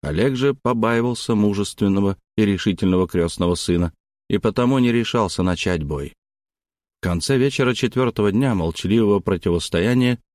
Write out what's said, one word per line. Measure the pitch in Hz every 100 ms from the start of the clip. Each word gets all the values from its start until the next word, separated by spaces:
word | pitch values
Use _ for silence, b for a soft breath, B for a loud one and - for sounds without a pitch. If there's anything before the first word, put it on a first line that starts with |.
Олег | 71 76 123 131
же | 139
побаивался | 135 - 120 113 117 117 117 -
мужественного | 113 104 101 101 - 101 98 98 98 _ -
и | 104
решительного | 95 - 90 98 92 92
крестного | 90 85 - 87 87
сына | - 87 87 - _ _ _
и | 139
потому | 117 101 123 135
не | 123
решался | 117 113 123 101 -
начать | 92 87 - 90
бой. | 73 73 71 - _ _ _ _ _ _ _ _
В |
конце | 90 87 - 135
вечера | 135 135 127
четвёртого | 120 120 127 127 110 104
дня | 101 135 107
молчаливого | 82 82 90 110 107 101
противостояния | 90 92 92 85 - 85 98 123 123 123 _